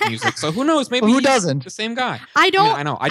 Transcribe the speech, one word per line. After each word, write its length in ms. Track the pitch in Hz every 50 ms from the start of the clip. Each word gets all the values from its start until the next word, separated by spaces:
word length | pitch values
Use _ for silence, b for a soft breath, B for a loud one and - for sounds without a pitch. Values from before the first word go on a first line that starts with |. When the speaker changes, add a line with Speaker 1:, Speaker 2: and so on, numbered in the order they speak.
Speaker 1:
<laughs> 60 | 415 -
Speaker 2:
music. 280 | 113 110 - 196 -
So 140 | - - 151
who 140 | 160 214 269
knows? 260 | 302 330 302 262 226
Maybe 120 | 240 247
Speaker 3:
Well, 100 | 226 214
who 60 | 240 269
Speaker 2:
he's 80 | 254
Speaker 3:
doesn't? 380 | 277 269 247 180 170 - 143 123
Speaker 2:
the 60 | -
same 240 | - - 214 226 233
guy. 260 | 240 254 226 - - - - -
Speaker 1:
I 60 | 285
Speaker 2:
I 20 | 330
mean, 80 | 381
Speaker 1:
don't, 260 | - 381 403 440 415 -
Speaker 2:
I 40 |
know. 140 | - 151 127 -
I 60 | 120
Speaker 1:
I 20 | 147